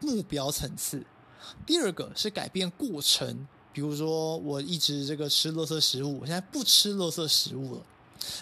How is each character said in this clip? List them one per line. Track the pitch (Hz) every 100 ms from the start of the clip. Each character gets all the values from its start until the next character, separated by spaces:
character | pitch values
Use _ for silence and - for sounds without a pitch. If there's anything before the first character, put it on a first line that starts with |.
目 | 294 226
标 | - 147 139
层 | - 147 -
次。 | - 139 - - - - - - -
第 | 339
二 | 220
个 | 160 131
是 | - -
改 | - -
变 | 185 180
过 | - 269 151
程， | - - 127 120 139 - -
比 | -
如 | 147 147
说 | 160 160 160 165
我 | 147 139
一 | 143 170
直 | - 147
这 | 139 151
个 | 147
吃 | - 156
垃 | 160 156
圾 | 156
食 | 151 131
物， | 143 135
我 |
现 | 131
在 | 175
不 | 185 294
吃 | 220 - 208
垃 | 202 170
圾 | 170 156
食 | - - 127
物 | 131
了。 | 120 - - - - - -